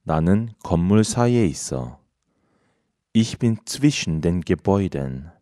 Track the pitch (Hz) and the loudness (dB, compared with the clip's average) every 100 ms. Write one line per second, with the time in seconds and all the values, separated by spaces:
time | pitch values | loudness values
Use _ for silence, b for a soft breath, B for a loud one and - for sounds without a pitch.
0 | - 78 82 101 117 - - 85 90 107 | -2 0 2 2 0 -12 -2 0 4 2
1 | 107 - 120 120 95 67 - 65 62 - | 2 0 2 2 0 -2 -8 -8 -8 -14
2 | _ _ _ _ _ _ _ _ _ _ | _ _ _ _ _ _ _ _ _ _
3 | _ 113 113 - 117 110 - - 147 - | _ 0 0 0 -2 -2 -8 0 0 2
4 | - 80 85 90 - 90 - 98 95 71 | -4 -2 0 -2 -2 -2 2 2 0 -4
5 | 67 65 80 _ | -6 -8 -14 _